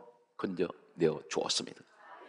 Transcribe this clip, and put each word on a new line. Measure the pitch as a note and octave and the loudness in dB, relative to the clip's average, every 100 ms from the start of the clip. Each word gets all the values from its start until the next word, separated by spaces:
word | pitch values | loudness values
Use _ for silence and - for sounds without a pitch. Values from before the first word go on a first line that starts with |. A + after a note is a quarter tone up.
| - - _ - | -16 -20 _ -6
건져내어 | G2+ F2+ F2 - - - E2 D2+ - | -2 0 0 -2 -12 2 4 4 -2
주었습니다. | - - - - - - - - - | 0 2 2 -2 -8 -18 -20 -20 -18